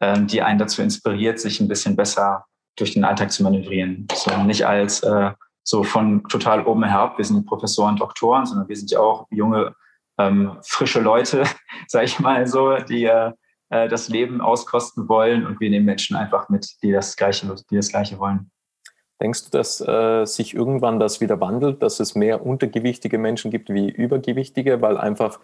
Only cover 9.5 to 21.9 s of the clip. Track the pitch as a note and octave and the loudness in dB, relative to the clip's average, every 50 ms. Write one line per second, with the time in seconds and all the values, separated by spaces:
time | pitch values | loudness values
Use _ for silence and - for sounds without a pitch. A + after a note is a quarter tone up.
9.5 | A2 G#2+ G2+ - - _ _ _ _ _ _ _ _ - G2+ G2 G2 G2+ G2 G2 | 2 2 0 -2 -4 _ _ _ _ _ _ _ _ 0 2 4 4 4 2 2
10.5 | F#2 - - - - - C#3+ - - B2 A2+ G#2+ A2 A#2+ B2 - - C3+ C#3+ - | -2 -8 -10 -8 -4 -2 -2 0 0 2 2 4 4 4 2 2 0 0 0 0
11.5 | - - _ _ - - - - - B2 A2+ B2 - - C3+ C3 C3+ B2 B2+ B2 | -2 -8 _ _ -20 -20 -16 -2 0 0 0 0 0 0 0 2 2 2 0 2
12.5 | B2 C3+ C3+ C3+ C3+ B2+ B2 - - A#2+ A#2 A2 A2+ A2+ A2+ A2+ A2+ - _ _ | 2 2 4 4 2 0 -2 -4 -2 0 2 4 4 4 2 0 -4 -10 _ _
13.5 | _ _ _ _ A#2 A2+ A2+ A2+ A#2 A#2 - - A2+ A2+ B2 B2 B2+ A#2+ - A2 | _ _ _ _ 0 0 0 2 0 -4 -4 -4 -2 -2 -2 -2 -2 -2 0 0
14.5 | A#2 A#2+ - - - A#2+ A#2+ - - - G#2 - A2+ A2 A2 A2+ A#2+ A#2 A2+ G#2 | 0 0 -2 -2 -2 -2 -2 -2 -8 -10 -2 0 2 4 4 4 2 2 0 -2
15.5 | G#2 G#2 A2 G#2+ G#2 G2+ G#2 G#2 G2+ F#2+ - - G2+ G2 G#2 G2+ - G#2 - - | -4 -4 0 2 2 4 4 2 2 0 -4 -4 -4 -4 -4 -2 -2 -2 0 0
16.5 | G2+ G2 - - - _ - G#2 G2 G2 G2 - - - G2+ G2+ G2 - - G2 | -2 -2 -2 -6 -14 _ -2 0 0 0 0 -2 -4 -2 0 0 0 -2 -4 -6
17.5 | F#2+ F#2+ - _ G#2 G2+ G2+ - - G#2 G2+ G2+ G2 F#2+ G2 G2 G2 G2 G2 - | -10 -10 -8 _ -2 -2 -2 0 -2 -2 -4 -4 -6 -6 -4 -2 -2 -2 -4 -6
18.5 | _ _ _ _ _ _ _ - _ _ _ _ _ _ A2 G#2+ A2+ - - - | _ _ _ _ _ _ _ -20 _ _ _ _ _ _ -4 -4 -4 -4 -8 -2
19.5 | - C#3 A2+ - - - - B2 A2+ A2 A2+ A2+ A2+ A2+ A2 G#2+ - - A2+ - | -2 0 0 0 -4 -6 -4 0 0 2 2 2 2 2 0 -2 -2 -6 -6 -4
20.5 | - - A#2+ B2+ C3+ C3 B2 A#2+ A2+ A2 G#2+ G#2 - - A#2 G2 G#2+ F2+ F#2+ F#2 | -2 -2 -2 0 0 0 0 0 2 2 0 0 0 -2 0 0 0 0 0 -2
21.5 | G2+ B2 C#3 C#3+ C3+ C#3 A#2+ A2 | -2 0 0 0 0 0 0 -2